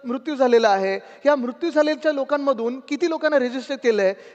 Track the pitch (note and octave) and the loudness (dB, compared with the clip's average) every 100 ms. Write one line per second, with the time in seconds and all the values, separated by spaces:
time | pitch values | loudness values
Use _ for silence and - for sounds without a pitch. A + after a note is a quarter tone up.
0 | A#3+ C4 D#4 C4+ B3+ A#3 A3 G3 F#3+ F#3+ | -8 -8 -6 0 4 4 4 2 0 -4
1 | - - C#4+ C#4+ A#3+ - E4+ D4+ D4+ D4+ | -10 -2 0 0 -2 -6 -2 0 0 0
2 | D#4 C#4+ C4+ C#4+ C#4 A#3 A#3 C4 - C#4 | -2 -2 -2 -2 0 -2 -4 -6 -8 -4
3 | E4+ D#4+ D4+ D4 B3 C4 A#3 C4+ A#3+ G#3 | -2 0 0 0 0 -4 -8 -2 0 2
4 | F#3+ G3 - | 0 -2 -14